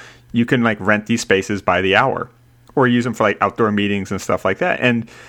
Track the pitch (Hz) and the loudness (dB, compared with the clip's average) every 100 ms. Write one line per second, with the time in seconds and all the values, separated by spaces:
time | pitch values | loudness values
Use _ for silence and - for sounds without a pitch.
0 | - - - 117 117 127 117 104 95 104 | -20 -20 -6 -2 0 2 0 0 0 0
1 | 104 117 - 95 - 101 92 90 95 101 | 0 -4 2 0 0 -4 0 0 4 2
2 | 131 85 - _ _ _ _ 147 123 120 | 2 -2 -8 _ _ _ _ 0 2 2
3 | 120 110 107 98 101 - 110 101 101 101 | -2 0 -2 0 -2 0 0 2 0 -2
4 | 95 95 - 92 95 101 180 - 123 117 | -4 -6 -4 -2 -2 -2 -2 0 0 -2
5 | 113 - | -4 -16